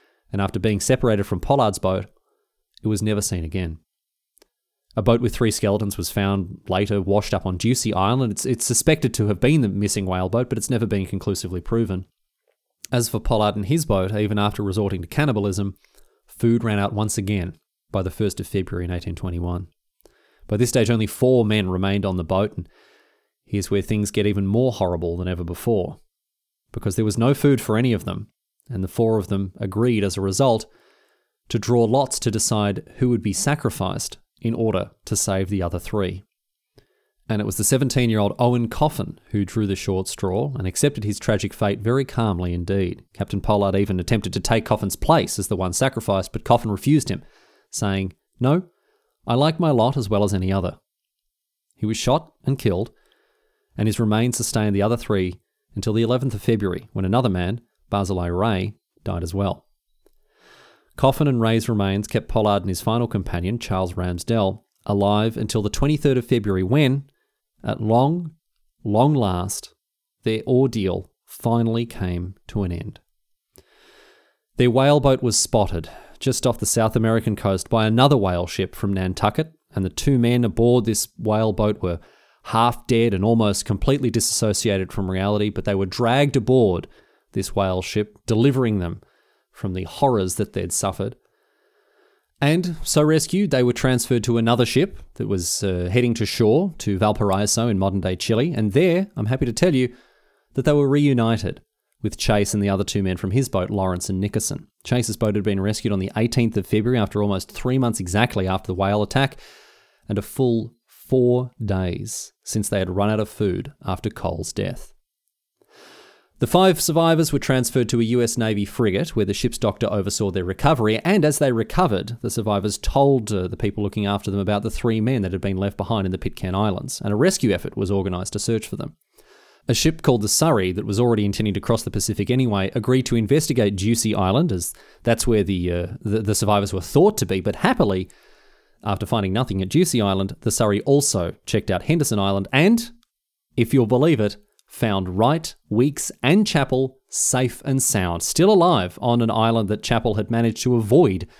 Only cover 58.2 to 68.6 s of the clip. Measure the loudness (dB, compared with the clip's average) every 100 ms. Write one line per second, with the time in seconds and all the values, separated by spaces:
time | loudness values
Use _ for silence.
58.2 | -2 0 0 0 -4 -8 _ _ -6 -4
59.2 | -4 -2 -2 -4 _ _ _ _ _ _
60.2 | _ _ _ -20 -20 _ _ 0 2 2
61.2 | 2 2 2 0 0 0 0 -2 -2 -4
62.2 | -2 0 2 0 -2 -4 -2 -2 -2 -4
63.2 | -4 -4 -4 -4 -4 -2 -2 -4 -4 -4
64.2 | -2 0 0 -2 _ _ -4 0 2 2
65.2 | 0 -2 -4 -2 -2 0 0 2 2 0
66.2 | 0 0 0 0 2 2 2 0 -4 _
67.2 | _ _ _ _ -8 -4 2 4 4 0
68.2 | -6 -14 _ _